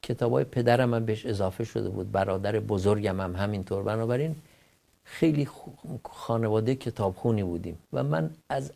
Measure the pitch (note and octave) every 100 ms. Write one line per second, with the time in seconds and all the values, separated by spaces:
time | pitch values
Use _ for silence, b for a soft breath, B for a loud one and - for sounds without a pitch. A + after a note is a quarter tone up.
0 | - B2 A#2+ B2+ C3+ B2+ A#2+ A#2+ B2+ A#2
1 | A2+ G#2+ - G2+ F#2+ - A2+ A2+ G2+ G2
2 | G2 G2+ G2 F#2+ G2+ G#2+ G#2 G2+ F#2+ G#2
3 | G2+ F#2+ F#2+ F2+ G2+ G#2 F#2 G2 G2+ A2
4 | A2+ B2 D#3 D#3 b b b b _ _
5 | - - E3 D3 C3+ - - - - B2
6 | - - - A#2 A2+ A2 A2 C3 A#2+ -
7 | G2+ F#2+ A#2+ A2 F#2+ E2+ E2+ E2 _ C3
8 | C#3 D#3 D#3+ D#3+ _ C#3 C#3